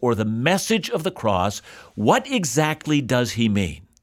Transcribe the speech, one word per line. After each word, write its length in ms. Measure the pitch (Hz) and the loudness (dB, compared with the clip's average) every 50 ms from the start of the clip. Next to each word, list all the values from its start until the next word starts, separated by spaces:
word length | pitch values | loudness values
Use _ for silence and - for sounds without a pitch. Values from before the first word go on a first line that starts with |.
or 160 | - 123 117 | 0 0 2
"the 80 | 101 110 | 2 0
message 640 | 110 110 113 123 156 185 196 - - 220 226 - - | -2 -2 -2 0 0 0 0 0 0 0 -2 0 -2
of 140 | 240 185 156 | -4 -4 -4
the 80 | 185 - | -4 -6
cross," 500 | - - 110 101 90 90 101 98 - - - - - - - - | -2 -2 0 2 2 0 0 -2 -6 -12 -18 -20 -20 -20 -14 -8
what 340 | - 104 117 190 262 - 277 | 0 2 2 2 2 2 0
exactly 720 | 277 240 180 131 110 143 156 156 156 - - 151 151 147 | -2 -2 -2 0 0 0 0 0 0 -4 -2 0 0 0
does 320 | 139 110 131 123 123 110 95 | 2 2 0 0 0 0 0
he 160 | 107 117 110 | 0 2 2
mean? 340 | 101 101 98 82 76 78 - - _ _ | 2 2 0 -2 -4 -8 -16 -20 _ _